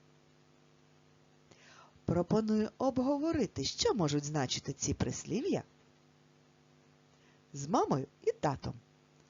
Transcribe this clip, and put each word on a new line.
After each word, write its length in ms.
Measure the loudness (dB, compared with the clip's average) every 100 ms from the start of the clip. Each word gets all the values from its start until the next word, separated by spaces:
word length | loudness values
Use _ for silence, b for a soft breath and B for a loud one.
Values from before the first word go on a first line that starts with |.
| -20 -20 _ _ _ -20 -20 -20 _ _ _ -20 _ -20 -20 B B B B B
Пропоную 680 | -2 0 2 2 4 2 0 0
обговорити, 840 | 0 2 2 2 0 0 0 -2
що 300 | -6 0 0
можуть 300 | 2 2 0
значити 480 | -2 -2 -2 -4 -6
ці 220 | -6 -4
прислів'я 680 | -2 -2 -4 -4 -2 0 -2 -4 _ _ _ _ _ _ _ _ _ _ _ _ _ _ _ b b _
з 140 | -12 0
мамою 380 | 2 4 0 -2 _
і 100 | -4
татом, 420 | -2 -2 -2 -6 -10 -16 _ _ _ -4